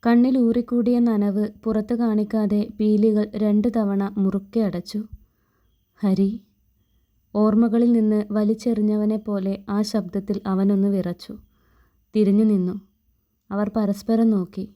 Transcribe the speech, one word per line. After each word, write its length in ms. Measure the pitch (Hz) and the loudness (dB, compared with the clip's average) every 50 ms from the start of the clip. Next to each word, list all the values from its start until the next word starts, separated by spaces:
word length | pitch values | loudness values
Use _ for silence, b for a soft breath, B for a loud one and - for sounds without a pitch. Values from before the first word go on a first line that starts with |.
| - | 2
കണ്ണിൽ 320 | 233 233 240 240 254 254 262 | 4 4 4 4 4 4 2
ഊറിക്കൂടിയ 580 | 240 226 226 240 240 240 247 240 233 233 240 240 | 2 2 2 0 -2 -2 -2 0 0 2 2 2
നനവ് 460 | 240 233 220 208 208 202 196 208 208 214 208 - | 2 2 2 0 0 0 0 -2 -2 -4 -6 -8
പുറത്തു 360 | - 220 220 220 220 220 240 | -6 -4 -2 -2 -2 -2 -2
കാണിക്കാതെ 640 | 226 240 226 214 214 214 208 - 220 214 208 208 208 208 - | -2 0 0 0 0 -2 -2 -2 -2 0 0 0 -2 -2 -4
പീലികൾ 540 | - - 220 214 214 214 208 226 214 214 214 208 - | -4 -2 0 2 2 4 4 2 2 2 0 -2 -4
രണ്ടു 340 | 208 214 214 208 208 208 240 | -2 0 2 2 2 2 0
തവണ 340 | 214 226 214 202 202 196 196 196 202 - | 0 0 -2 -2 -2 -2 -4 -4 -2 -2
മുറുക്കെ 420 | 196 190 185 196 196 - - 233 | -2 0 -2 -4 -8 -4 -4 -2
അടച്ചു. 400 | 220 196 160 175 180 - - 208 220 220 - - _ _ _ _ _ _ _ _ _ _ _ _ _ _ _ _ | -2 -2 -2 -6 -10 -8 -10 -10 -10 -10 -16 -20 _ _ _ _ _ _ _ _ _ _ _ _ _ _ _ _
"ഹരി." 280 | - 202 190 185 196 196 214 233 _ _ _ _ _ _ _ _ _ _ _ _ _ _ _ _ _ _ _ | -2 0 2 2 0 0 -2 -6 _ _ _ _ _ _ _ _ _ _ _ _ _ _ _ _ _ _ _
ഓർമ്മകളിൽ 560 | 208 214 214 208 214 233 233 202 233 240 240 240 | 0 2 4 4 4 2 2 2 2 2 4 4
നിന്ന് 280 | 233 220 214 214 214 208 208 | 2 2 2 0 0 -2 -2
വലിച്ചെറിഞ്ഞവനെ 880 | 208 214 214 208 226 220 - 247 226 208 214 208 214 214 214 214 214 214 | -2 -2 0 0 -2 -2 -2 -2 -2 0 0 0 0 0 0 -2 -2 -4
പോലെ 360 | 214 - 208 202 190 196 190 190 - - | -4 -6 -6 -4 -4 -4 -6 -6 -8 -6
ആ 100 | 202 202 214 | -4 -4 -2
ശബ്ദത്തിൽ 540 | 208 - 220 202 175 - 196 196 - 208 196 - | -2 -2 -4 -4 -4 -6 -8 -6 -4 -8 -6 -4
അവനൊന്ന് 420 | 196 190 185 196 202 208 196 196 202 | -4 -2 0 2 2 2 2 2 0
വിറച്ചു. 460 | 202 190 175 175 180 - - - - - - _ _ _ _ _ _ _ _ _ _ _ _ _ _ | 0 -2 -2 -4 -6 -10 -12 -18 -18 -18 -20 _ _ _ _ _ _ _ _ _ _ _ _ _ _
തിരിഞ്ഞു 300 | 214 214 196 196 208 220 | 0 2 4 4 4 4
നിന്നു. 320 | 220 208 196 180 180 180 208 - _ _ _ _ _ _ _ _ _ _ _ _ _ | 4 2 2 0 -2 -4 -8 -12 _ _ _ _ _ _ _ _ _ _ _ _ _
അവർ 160 | 202 202 208 208 | -6 -4 -4 -4
പരസ്പരം 600 | 208 226 214 202 202 202 - - 226 226 226 226 | -2 -2 -2 -2 -2 -4 -2 -2 0 2 2 2
നോക്കി. 340 | 220 196 180 170 - - 190 - - | 2 0 -2 -4 -8 -12 -12 -12 -14